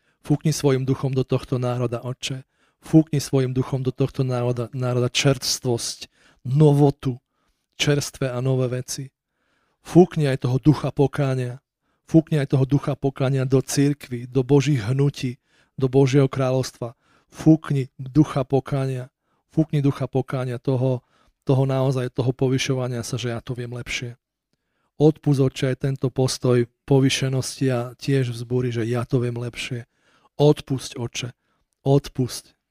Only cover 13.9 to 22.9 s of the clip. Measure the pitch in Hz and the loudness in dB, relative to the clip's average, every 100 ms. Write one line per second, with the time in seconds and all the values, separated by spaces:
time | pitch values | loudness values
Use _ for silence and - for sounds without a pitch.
13.9 | 139 - 120 123 131 123 143 135 135 101 | 0 -8 -12 -4 -2 4 4 4 0 0
14.9 | 135 143 - 127 120 _ _ _ - 127 | 0 0 -2 -8 -8 _ _ _ -4 2
15.9 | 135 135 139 131 131 131 131 127 - 117 | 4 4 4 2 0 -2 -2 -4 -8 -14
16.9 | - _ _ _ - 156 156 - 139 123 | -14 _ _ _ 0 4 4 2 -4 -4
17.9 | - 131 160 147 143 127 135 - 139 135 | -10 -4 -2 0 -2 -2 -2 -2 -6 -4
18.9 | 127 127 _ _ _ _ - 156 151 139 | -8 -12 _ _ _ _ -2 0 2 0
19.9 | - 131 131 - 135 127 120 - 127 131 | -2 -4 -4 -4 -6 -6 -6 -2 0 0
20.9 | 123 _ _ _ _ - 131 135 131 131 | -2 _ _ _ _ 0 2 2 0 0
21.9 | 131 123 - 127 - 131 131 - 131 123 | 0 -4 -2 -2 0 0 0 -2 -4 -4